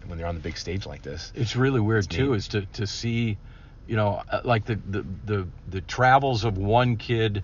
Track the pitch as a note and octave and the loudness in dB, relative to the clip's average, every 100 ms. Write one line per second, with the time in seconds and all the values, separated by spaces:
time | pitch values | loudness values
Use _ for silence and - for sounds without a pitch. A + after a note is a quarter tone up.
0 | - E2 E2+ E2+ D#2 D#2 - F#2 D2+ C#2 | -10 -6 -6 -4 -6 -8 -6 -6 -6 -10
1 | C#2 D#2 - - A#2 A#2+ C3+ C3 G#2 A2 | -10 -10 -8 -4 -2 2 4 4 4 4
2 | F2+ E2+ C#3 G#2+ - G#2 F#2 - A2+ - | 2 2 2 2 0 -4 -4 -6 -6 -4
3 | A#2 A#2 A2+ G2+ - - - - - A2 | -2 0 0 -2 -8 -20 -20 -16 -4 0
4 | G#2 - - G#2+ B2+ A2+ G#2+ G#2 - G2 | 2 0 -2 -2 2 0 0 -4 -4 -6
5 | - F#2+ A2 G2+ F2+ - - F#2+ - - | -6 -8 -4 -2 -4 -10 -8 -8 -4 4
6 | B2+ C3+ C3+ A#2 A2+ F#2+ G2+ A#2 B2 A2 | 6 6 6 2 0 0 4 4 4 2
7 | - A2+ A2 G#2 | 0 2 2 0